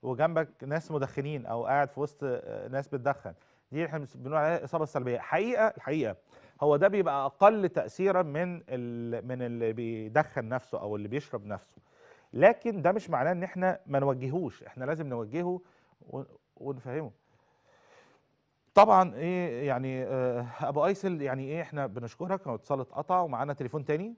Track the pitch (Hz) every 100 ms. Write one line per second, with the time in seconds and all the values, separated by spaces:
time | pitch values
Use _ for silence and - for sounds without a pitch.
0 | 127 127 156 165 156 - 135 156 - 156
1 | 135 - 143 151 117 117 113 139 139 139
2 | 143 - 139 123 - 107 - 131 135 139
3 | 123 139 - 82 _ _ _ 143 160 156
4 | 139 127 127 151 151 170 139 165 151 147
5 | 127 120 - 156 220 240 220 - - 156
6 | 117 95 _ - - _ 147 147 190 202
7 | 170 139 135 - 202 220 185 - 98 -
8 | 190 185 170 143 180 175 - 131 120 120
9 | 117 117 120 127 123 117 113 110 117 113
10 | 110 113 151 - 113 127 - - 104 104
11 | 104 127 143 110 104 98 - - _ _
12 | - - _ 120 185 233 233 202 165 202
13 | 185 151 139 175 180 180 185 180 - 139
14 | 139 127 131 160 156 - - - 127 160
15 | 147 120 107 139 175 180 180 _ _ _
16 | - 131 131 - _ - 127 131 127 131
17 | 147 101 _ _ _ _ _ _ _ -
18 | _ _ _ _ _ _ _ - 214 196
19 | 185 113 165 180 175 120 143 127 131 131
20 | 127 131 127 120 120 117 147 143 160 196
21 | 196 170 139 131 135 156 160 151 135 104
22 | 117 - 175 190 170 113 - 139 127 -
23 | 151 180 170 123 143 143 127 156 139 151
24 | 202